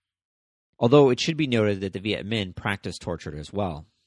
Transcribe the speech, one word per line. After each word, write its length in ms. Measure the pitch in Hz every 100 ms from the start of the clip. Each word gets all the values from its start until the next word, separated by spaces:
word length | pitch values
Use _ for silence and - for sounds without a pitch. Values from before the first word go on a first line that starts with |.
| _ _ _ _ _ _ _ -
Although 320 | 117 147 139
it 80 | 123
should 180 | - 156
be 80 | 143
noted 360 | 120 104 98
that 120 | 95
the 60 | 92
Viet 280 | 104 98 98
Minh 280 | 113 92 85
practiced 460 | 110 98 101 85
torture 340 | - 82 - 76
as 160 | 76
well. 320 | 98 95 73 - _